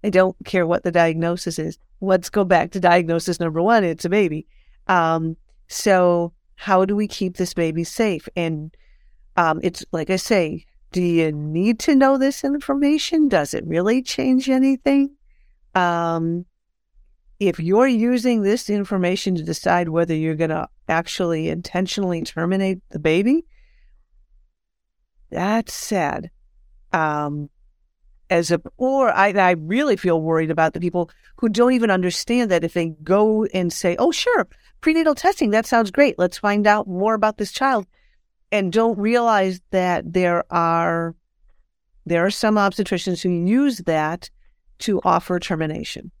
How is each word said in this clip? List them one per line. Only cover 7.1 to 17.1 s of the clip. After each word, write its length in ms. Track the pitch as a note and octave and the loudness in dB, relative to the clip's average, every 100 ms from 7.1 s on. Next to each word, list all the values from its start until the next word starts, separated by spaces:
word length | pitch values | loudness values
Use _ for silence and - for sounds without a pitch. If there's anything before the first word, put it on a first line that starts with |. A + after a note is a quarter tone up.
| - F#3 F3+ | -4 -6 -4
this 160 | F3+ | -6
baby 300 | - E3 D#3+ | -2 -2 -2
safe? 440 | E3 - A3 E3 - - | -6 -2 -2 -2 -6 -6
And, 400 | E3+ D#3 D#3 _ _ _ _ _ - - | -4 -4 -10 _ _ _ _ _ -8 0
um, 220 | E3 D#3+ | 0 2
it's 220 | F3+ E3+ - | -2 -4 -10
like 180 | E3 D#3 | -8 -2
I 60 | F#3+ | -4
say, 480 | - G#3+ D#3+ D#3+ - _ _ | 0 0 0 -4 -14 _ _
do 100 | F3+ | -4
you 300 | F3 E3 D#3+ | 0 2 0
need 480 | D3+ D3+ D#3 G3+ A3+ | -2 -4 -2 0 0
to 160 | - C#4+ | 2 4
know 220 | C4+ C4+ | 6 4
this 260 | C4+ C#4 | 0 -2
information? 840 | C#4 C#4+ - C#4 C#4+ D4+ - E4 D4+ | -4 -4 -4 0 2 0 0 2 2
Does 260 | F#3+ C#3+ | 2 0
it 120 | - E3 | -6 -4
really 360 | E3 F#3 B3 | -2 0 0
change 480 | B3+ - C4 C4 C4 | -2 -4 0 0 2
anything? 600 | C4 C4+ C4+ - C#4 C#4 C#4 _ _ _ _ _ F3+ | 2 2 2 2 2 2 _ _ _ _ _ _ 0
Um, 680 | F3+ E3+ E3+ E3 E3 E3+ F3 _ _ _ _ _ _ | 2 2 0 -2 -2 -4 -8 _ _ _ _ _ _